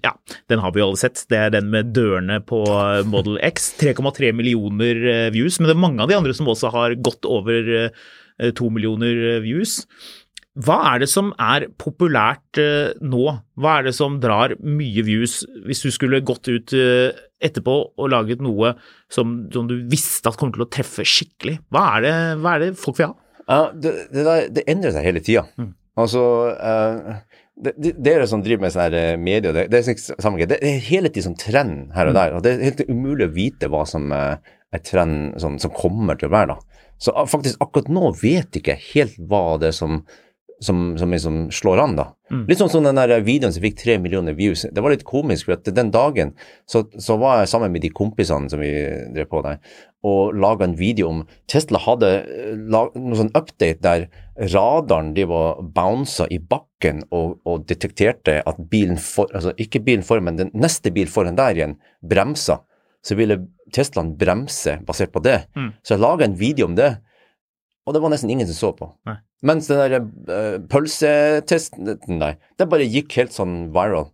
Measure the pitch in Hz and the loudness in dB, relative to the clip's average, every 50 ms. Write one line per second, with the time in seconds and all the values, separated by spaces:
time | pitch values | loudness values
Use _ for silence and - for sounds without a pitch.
0 | - 117 - _ _ - - - _ - 117 110 95 90 85 104 104 95 95 - | -4 -4 -4 _ _ -20 -20 -10 _ -2 0 0 0 0 0 2 0 0 0 0
1 | - 127 - - - - 117 107 107 107 107 104 101 104 110 110 110 120 107 127 | -2 -2 -4 -4 -4 0 0 2 2 2 0 0 0 0 0 -2 -2 0 0 2
2 | 113 104 95 92 92 92 107 107 107 - 123 110 104 104 101 101 101 101 101 101 | 2 2 2 0 0 -2 -4 -4 -4 -2 -2 0 2 2 2 2 2 2 2 0
3 | 98 110 104 98 90 104 104 - - 170 - - - - - - 151 143 117 - | 0 0 0 0 0 -2 -2 -2 -2 -2 -2 -2 -6 -6 -2 0 0 0 2 0
4 | 135 139 - - 135 117 113 117 117 127 120 110 101 104 104 104 117 120 117 117 | -2 -4 -2 0 0 0 0 0 0 0 0 0 0 -2 -2 0 0 0 0 0
5 | 120 123 117 117 113 113 107 113 135 180 180 - 165 156 160 170 180 175 131 107 | 0 0 2 2 0 0 0 0 0 0 0 2 4 4 4 4 4 2 2 2
6 | 110 151 202 202 165 131 117 - 156 123 113 - - 113 117 120 120 120 120 127 | 2 2 2 2 2 0 -2 -2 0 -2 0 0 -2 -2 0 0 0 0 0 0
7 | 120 120 - - - - 123 104 95 113 117 117 110 117 117 113 117 113 - - | 0 -2 -2 -2 -2 -2 -2 0 0 0 0 0 0 0 0 0 0 -2 -6 -10
8 | - - - - - _ _ - 117 120 113 - 123 113 110 110 107 110 110 110 | -20 -20 -20 -20 -20 _ _ -2 -2 -2 0 0 -2 -2 0 0 0 0 0 0
9 | 117 120 120 117 117 117 117 113 110 113 131 175 220 - - - - _ _ - | 0 0 0 0 0 0 0 0 -2 -2 -2 -2 -2 -2 -4 -8 -10 _ _ -20
10 | - - - - _ _ - - _ _ - 139 110 147 175 277 302 147 123 123 | -20 -20 -20 -20 _ _ -20 -20 _ _ -10 -4 0 2 2 2 4 2 2 2
11 | 139 135 - 196 196 202 - - 117 110 131 147 127 - - - - 151 - - | 2 0 0 0 0 -2 -2 -2 0 0 0 0 -2 -6 -10 -10 -10 -8 -2 0
12 | 175 165 143 113 107 113 143 - _ _ - 147 147 147 147 147 147 - - - | 0 2 4 4 2 2 0 -2 _ _ -2 0 0 2 2 0 0 -2 -4 -4
13 | 151 135 127 120 131 151 139 107 - _ - 131 139 156 156 143 131 131 123 - | -4 -2 0 0 0 0 -2 -6 -10 _ -8 -2 0 2 2 2 2 0 0 0
14 | 147 139 143 139 127 113 104 107 123 127 107 - - 151 147 151 147 120 101 113 | -2 -2 -2 0 2 2 4 4 2 0 -2 -4 -4 -2 -2 -2 -2 0 0 0
15 | 107 107 107 110 120 120 - - - - - 110 95 110 143 - - 131 - - | 2 2 2 2 0 -2 -4 -6 -10 -12 -14 -12 -8 -8 -6 -4 -4 -4 -2 0
16 | 139 123 135 135 135 - 120 - - 127 120 117 120 - 135 131 127 123 123 123 | 0 2 2 0 0 -2 -4 -4 -2 -2 -2 -2 -2 0 0 2 4 4 4 4
17 | 127 131 - - - _ _ - - 151 - 107 - 127 135 147 - - - - | 2 2 -2 -6 -14 _ _ -4 -4 -2 -2 -2 0 0 2 0 0 -2 -4 -4
18 | 139 135 131 117 110 107 120 120 139 123 104 104 113 120 117 - _ - - _ | -2 0 2 2 0 0 -4 -4 -2 -2 0 2 2 0 0 -2 _ -20 -20 _
19 | _ - - 123 117 117 120 120 107 - - 123 117 120 123 123 120 120 143 - | _ -6 -2 -2 -2 -2 -2 -6 -8 -6 -6 -4 -4 -4 -4 -4 -2 -2 -2 -2
20 | - - - - - 117 110 - 147 123 107 113 120 - - 135 127 - - - | -2 -2 -4 -2 -2 -2 -2 -2 -4 -4 -2 -4 -6 -6 -4 -6 -6 -6 -6 -4
21 | 156 - - - - - _ - - 127 160 151 - - 127 160 196 147 104 110 | 0 0 0 0 -2 -4 _ -10 -8 -8 -8 -8 -6 -2 0 2 4 4 4 2
22 | 117 147 160 165 165 165 156 156 160 175 170 147 165 190 185 - - 143 127 - | 2 2 2 0 0 -2 -2 -2 0 0 0 0 0 -2 -4 -4 -6 -6 -6 -4
23 | 160 170 - _ _ _ _ - - - 131 151 156 - - 160 139 160 98 87 | -6 -8 -8 _ _ _ _ -10 -2 0 2 2 2 0 -2 -4 -4 -4 -4 -4
24 | 82 - 135 139 151 160 165 160 131 - 113 151 - - 165 196 180 127 82 76 | -8 -6 -4 -2 2 2 2 2 0 0 -2 -2 0 0 -2 0 0 -2 -2 0
25 | 76 92 87 82 - - 117 104 - - - - 120 98 90 _ _ _ - 113 | 0 0 0 0 0 2 2 2 2 -2 -8 -10 -10 -10 -12 _ _ _ -2 -2
26 | 117 107 117 123 123 120 120 117 120 117 - - - 110 110 110 110 110 113 110 | 0 0 2 2 2 4 4 2 2 0 -2 -2 -2 0 0 2 0 0 -2 -4
27 | 78 104 107 104 - _ _ _ _ _ _ - - 139 - 151 147 170 - - | -8 -12 -12 -14 -14 _ _ _ _ _ _ -8 -6 -6 -4 -2 -4 -4 -2 0
28 | 127 147 165 151 123 104 110 104 95 110 117 98 98 87 85 90 87 82 82 85 | 2 4 4 4 4 2 0 0 0 0 0 0 0 0 0 0 0 2 2 0
29 | 82 82 85 85 85 90 101 113 104 82 78 85 92 85 117 120 117 123 117 - | 0 0 0 0 0 0 0 2 2 2 0 0 2 4 2 2 2 2 -2 -4
30 | - - - - - 107 98 82 85 90 143 - 139 147 139 131 104 113 175 190 | -6 -12 -8 -2 -2 -2 0 0 0 0 0 0 0 -2 -2 -2 -2 0 0 2
31 | 180 151 - 101 87 90 85 - - 107 113 139 139 101 76 69 69 71 80 90 | 2 0 -2 -2 -6 -6 -6 -8 -4 0 2 2 2 0 -4 -6 -10 -6 -2 0
32 | 85 78 80 95 90 76 80 85 92 123 127 127 127 135 - - 139 - 120 120 | 2 4 4 4 4 2 2 2 2 2 2 2 0 0 0 -2 -2 -2 -2 -2
33 | 131 135 147 135 95 82 76 90 104 139 - - 73 69 76 76 76 - - 78 | -2 -2 0 0 0 0 0 0 -2 -2 -2 -4 -6 -2 -2 -2 -2 -2 -4 -4
34 | 71 73 73 71 71 71 73 - _ - _ _ _ - - 80 - - - 92 | -4 -2 -2 -2 -2 -2 -4 -6 _ -20 _ _ _ -12 -12 -10 -6 -2 0 2
35 | 85 82 76 73 73 71 - - 82 76 71 71 - 73 - - - 87 98 113 | 2 2 0 -2 -4 -6 -6 -6 -6 -6 -4 -4 -6 -6 -4 -2 -2 -2 0 0
36 | 107 82 73 - 80 76 90 107 92 67 69 - - _ _ - _ _ - - | -2 -2 -2 -2 -2 0 2 2 2 2 -2 -8 -10 _ _ -20 _ _ -12 -4
37 | - - - 143 147 - - 147 135 131 117 - - - - 147 - 139 165 185 | -2 -2 0 0 0 0 -2 -2 -2 -2 -2 -2 -4 -2 -2 -2 0 0 0 0
38 | 180 135 - - 104 120 170 180 - - - 80 - 76 69 - - - - 147 | 0 0 0 0 0 2 2 0 -2 -4 -6 -4 -2 -2 -4 -4 -4 -2 0 0
39 | 135 104 - - 82 90 104 101 87 82 80 76 80 80 80 - 82 78 80 76 | 0 0 -4 -10 -4 -2 0 0 2 0 0 0 0 0 -2 -2 -4 -4 -4 -4
40 | - - - - _ _ _ _ _ - - - - 104 92 90 87 87 82 82 | -6 -10 -20 -20 _ _ _ _ _ -20 -20 -8 -2 0 0 0 0 -2 -2 -2
41 | 87 87 87 80 71 82 78 80 82 - - - - 101 90 113 147 139 87 71 | 0 0 0 0 -2 -2 -2 -4 -4 -6 -6 -2 2 4 4 4 4 2 0 -2
42 | 67 - - _ _ - 139 127 107 123 180 185 202 160 - 160 147 139 139 131 | -4 -6 -8 _ _ -6 -6 -2 0 2 2 4 4 2 4 4 4 4 4 4
43 | 127 120 117 113 98 110 135 147 127 98 85 85 98 104 - - - 117 113 95 | 4 4 4 4 4 2 2 2 2 0 0 0 -2 -2 -2 -2 0 2 2 2
44 | 90 87 95 95 87 80 76 78 101 101 82 82 - - - 98 117 147 143 - | 2 -2 -2 -2 -2 -2 -2 0 0 0 0 0 -4 -6 -4 0 2 2 0 0
45 | - - 127 139 151 135 165 - - - 110 - - 107 92 123 120 107 95 113 | -2 -4 -2 -2 0 0 -2 -2 0 -2 -4 -2 -2 -2 0 0 0 2 2 2
46 | 135 151 135 101 78 71 - - - - - _ _ - - 113 107 - - 107 | 2 2 2 0 -2 -2 -4 -12 -20 -20 -20 _ _ -2 0 0 0 -2 -8 -8
47 | 101 - 110 107 127 135 131 110 98 87 - 117 113 92 87 85 78 76 - - | -2 0 0 2 4 4 4 4 4 2 2 0 0 0 -2 -2 -4 -4 -2 -2
48 | 101 110 107 - 92 85 78 71 69 69 76 73 73 73 73 76 71 69 69 67 | -4 -2 0 0 0 0 0 -2 -2 -4 -4 -4 -2 -2 -2 -2 -2 -4 -6 -8
49 | 58 58 62 78 - - 80 78 71 71 73 - _ - - - - _ _ _ | -10 -8 -6 -6 -6 -4 -4 -4 -4 -4 -8 -10 _ -20 -20 -20 -20 _ _ _
50 | - 104 98 98 98 107 107 101 95 104 110 101 95 90 85 82 92 110 117 107 | -2 2 2 4 2 2 2 4 4 4 4 4 0 0 0 0 0 0 0 0
51 | 90 82 80 80 80 - - _ _ - - 151 151 - 110 90 - 110 123 120 | 0 0 -2 -4 -8 -10 -16 _ _ 0 0 0 2 2 0 0 2 2 2 4
52 | 110 92 95 101 - - 69 107 123 107 110 110 110 110 110 110 123 - - 123 | 4 4 2 2 -2 -6 -10 -10 -8 -8 -8 -8 -2 0 2 2 2 0 -4 -6
53 | 131 123 117 107 110 110 107 - 160 - - - 98 82 80 - - 87 87 85 | -4 -2 0 2 2 2 2 0 -2 -2 -2 0 2 2 2 2 2 2 2 2
54 | 85 - - - - - - - 107 87 90 95 104 123 147 165 151 110 87 80 | 0 -6 -12 -20 -20 -16 -8 -6 -2 2 4 4 4 4 2 2 2 2 2 2
55 | 78 78 78 98 95 85 85 82 80 82 - 69 90 78 - 85 90 95 113 131 | 0 -2 -2 -2 0 0 0 0 0 0 -2 -4 -8 -6 -2 0 0 0 0 -2
56 | 139 - - - 82 - - 80 82 - 127 147 - _ _ - - 80 76 76 | -2 -4 -4 -4 -4 -2 -4 -6 -2 -2 -4 -4 -4 _ _ -2 -2 -2 -2 -2
57 | - - 87 85 82 87 - - - 87 85 80 76 - - - - - - - | -6 -6 -4 -2 -2 -4 -6 -6 -6 -6 -6 -4 -4 -6 -6 -6 -6 -6 0 2
58 | 101 113 123 - - 80 76 76 - - - - 82 - 113 107 101 90 87 85 | 2 2 2 0 0 0 0 0 0 -4 -6 -6 -6 -2 0 2 2 2 0 -2
59 | - - - 107 101 - - 95 85 90 - - 113 110 - 117 104 135 120 98 | -4 -4 -2 -2 -2 0 -2 -4 -4 -4 -4 -6 -6 -4 -4 -2 2 2 2 2
60 | 90 - 117 107 90 87 82 85 92 - - 107 147 165 - - - 104 90 101 | 2 2 2 2 2 0 -2 -2 -4 -2 0 0 0 0 0 0 -2 -2 0 0
61 | 92 90 - 110 92 87 85 131 135 120 90 82 76 76 71 - _ _ _ _ | -2 0 0 0 0 0 2 2 2 2 2 0 -2 -4 -6 -10 _ _ _ _
62 | 87 82 90 98 101 139 147 147 - - 73 - _ _ _ _ _ _ _ _ | -2 0 2 2 2 2 -2 -4 -2 -2 -2 -2 _ _ _ _ _ _ _ _
63 | - - 101 104 110 107 104 92 90 - _ _ _ - - 127 139 - - 92 | -6 -4 0 2 2 2 2 0 -2 -10 _ _ _ -6 -2 -2 -2 -2 -2 -4
64 | 82 80 76 73 - 90 92 113 139 - - - - 78 73 82 - - - - | -4 -4 -2 0 0 0 0 0 -4 -8 -8 -6 -4 -4 -4 -4 -6 -6 -4 -4
65 | 95 - - 85 80 127 135 - - - - 143 131 107 - _ - - 113 95 | -4 -4 -2 0 0 2 2 0 -2 -6 -10 -8 -8 -8 -10 _ -4 -2 0 2
66 | 113 139 175 160 143 104 92 85 107 135 151 131 98 82 85 104 135 143 113 104 | 4 2 4 2 2 0 0 0 0 0 2 0 0 0 2 2 2 2 2 -2
67 | - _ _ _ _ _ _ _ _ _ _ _ _ _ _ _ - 135 151 156 | -12 _ _ _ _ _ _ _ _ _ _ _ _ _ _ _ -6 -2 -2 0
68 | 156 160 151 147 123 104 123 131 110 85 80 - 113 95 - - - 78 - _ | 2 0 0 0 -2 -2 -2 -2 -2 -4 -4 -2 -4 -4 -4 -4 -12 -16 -16 _
69 | - 110 107 104 _ _ _ - 131 147 160 156 151 147 143 143 135 131 131 127 | -12 -12 -12 -12 _ _ _ -4 0 0 0 2 0 0 2 2 2 2 2 0
70 | 113 107 - - - - 87 104 110 107 92 98 85 - - 139 151 151 - - | -2 -4 -12 -14 -8 -6 -4 -4 -4 -4 -6 -6 -4 0 0 0 0 0 -2 0
71 | 156 147 147 147 147 151 151 151 151 - 175 160 160 - - - 95 107 104 - | 2 4 4 4 4 2 2 0 0 0 0 0 0 -4 -12 -10 -6 -6 -6 -6
72 | - - 87 78 78 76 76 - _ _ _ - 185 160 147 156 135 113 110 143 | -6 -6 -4 -2 -2 -4 -4 -6 _ _ _ -2 0 2 2 2 2 2 0 -2
73 | 147 - - 131 123 - - - 95 90 87 85 85 80 78 90 92 107 92 78 | -2 -2 0 -2 -2 -2 -2 -6 -4 -4 -4 -6 -6 -2 0 0 2 2 0 -2
74 | 76 - | -2 -4